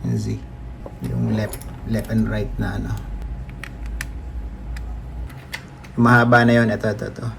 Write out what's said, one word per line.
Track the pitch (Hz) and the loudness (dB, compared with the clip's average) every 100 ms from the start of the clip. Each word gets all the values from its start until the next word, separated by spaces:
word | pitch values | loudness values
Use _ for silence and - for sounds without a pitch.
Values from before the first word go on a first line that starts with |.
Yung | 60 58 | 0 0
Z. | 107 110 - - - - - - - | 0 -4 -8 -12 -12 -10 -12 -8 -4
Yung | 120 117 110 | 0 2 2
left, | 104 - - - - | 0 -4 -10 -10 -2
left | 110 - | -2 0
and | 113 110 | 2 2
right | 107 107 - | 0 -2 -2
na | 107 101 | -2 -2
ano. | 113 110 - - - - - - - - - - - - - - - - - - - - - - - - - - - - - - | -4 -4 -6 -8 -6 -8 -8 -10 -10 -10 -8 -6 -8 -8 -8 -8 -8 -10 -8 -8 -8 -10 -10 -8 -10 -10 -12 -12 -12 -16 -8 4
Yung | |
mahaba | 117 123 117 120 | 8 8 8 8
na | 117 117 | 8 6
yun, | 113 | 6
ito, | 104 110 | 2 0
ito, | 104 101 | -2 -4
ito. | - 120 | -6 -8